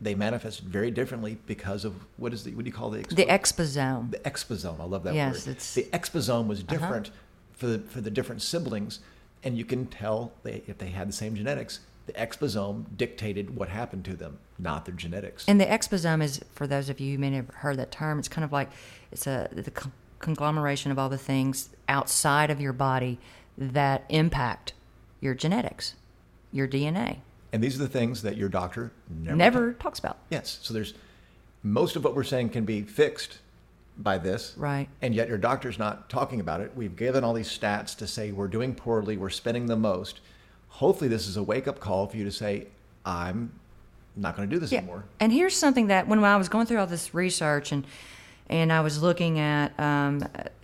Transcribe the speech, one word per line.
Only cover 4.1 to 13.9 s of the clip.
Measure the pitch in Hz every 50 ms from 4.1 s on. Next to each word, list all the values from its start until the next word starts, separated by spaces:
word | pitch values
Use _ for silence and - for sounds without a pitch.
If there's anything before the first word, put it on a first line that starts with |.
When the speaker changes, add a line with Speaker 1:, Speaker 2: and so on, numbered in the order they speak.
Speaker 1:
The | 107 -
exposome. | - 139 - - - - 117 95 85 90 80 78
I | 80
love | 87 95 98 82
that | 90 -
Speaker 2:
Yes, | 151 143 135 127 90 -
Speaker 1:
word. | 135 131
Speaker 2:
it's | - - - -
Speaker 1:
The | - - - -
exposome | 170 170 - - 170 113 113 123 117 113 107
was | 104 101 92
Speaker 2:
Uh-huh. | 87 160
Speaker 1:
different | 160 160 180 131 110 104 - - - - - - - - - -
for | - 127
the, | 120 110 110
for | 107 - - 131
the | 104 107
different | 104 127 - - 117 104
siblings, | - - - 170 165 127 104 104 104 107 - - - - - - - - _ - -
and | 131 120 117
you | 117
can | 117 127 123 127
tell | 123 - - 104 107 107 110 120 113 - - -
they, | 113 107 104 -
if | - 98 -
they | 95 92
had | 90 95 90 101
the | 95
same | - 110 107 110
genetics, | 104 104 127 143 131 - - - - - - - - -
the | - -
exposome | - 113 113 - - 147 139 95 107 98 101 101 113 110 - 107
dictated | 95 123 117 - - 113 107 98 101 101 98 127
what | - 98 87
happened | 92 107 123 -